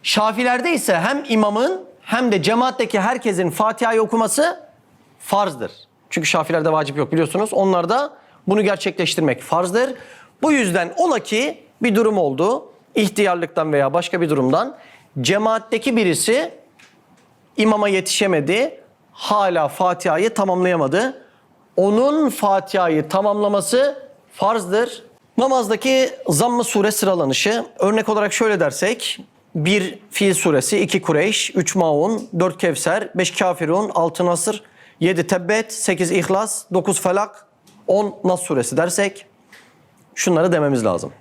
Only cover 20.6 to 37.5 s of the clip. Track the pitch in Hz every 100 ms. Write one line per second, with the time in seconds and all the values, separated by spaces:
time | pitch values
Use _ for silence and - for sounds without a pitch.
20.6 | 180 175 135 175 254 262 - _ _ _
21.6 | _ - 196 214 269 302 285 - 208 196
22.6 | 190 196 170 156 151 190 208 208 208 202
23.6 | 190 247 277 277 - - _ - 196 226
24.6 | 180 202 233 - - _ _ - 262 262
25.6 | 208 220 262 262 262 - - 147 240 240
26.6 | 233 208 202 202 196 180 139 131 202 226
27.6 | - - 190 220 214 214 208 - 220 202
28.6 | 151 - 185 214 - - - _ _ 165
29.6 | 151 202 185 - - - 196 175 180 147
30.6 | - 208 185 185 - 151 190 208 - -
31.6 | 151 190 165 147 180 220 - 175 180 -
32.6 | 180 143 165 190 214 175 180 - 190 170
33.6 | 156 180 208 - 165 160 175 170 - 208
34.6 | - _ - _ 170 175 170 185 175 214
35.6 | 220 - - 180 170 170 170 190 220 -
36.6 | - 185 202 185 190 196 214 - _